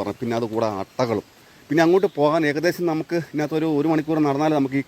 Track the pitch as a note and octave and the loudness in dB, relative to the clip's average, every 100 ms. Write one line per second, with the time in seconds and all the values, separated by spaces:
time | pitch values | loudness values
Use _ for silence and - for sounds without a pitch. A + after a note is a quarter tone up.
0 | G2+ G2 A#2 A#2 A#2 A2 A2 G2 F#2+ - | -4 -6 -4 -4 -2 -2 -2 -4 -6 -4
1 | B2+ G#2 - - - - - D3 E3 F#3+ | -2 -2 -4 -16 -20 -14 -2 2 4 4
2 | F#3 - D3 E3 D3 C#3+ E3+ E3+ E3+ D#3 | 2 2 2 2 0 0 0 0 -2 -2
3 | D3+ E3+ - D3 D3+ D#3+ D#3+ D3 D#3 D#3 | -2 -4 -4 -4 -2 -2 0 0 0 0
4 | C#3+ D#3 D3+ C#3 D#3 D3+ C3 C3+ | 0 0 2 2 0 0 0 -2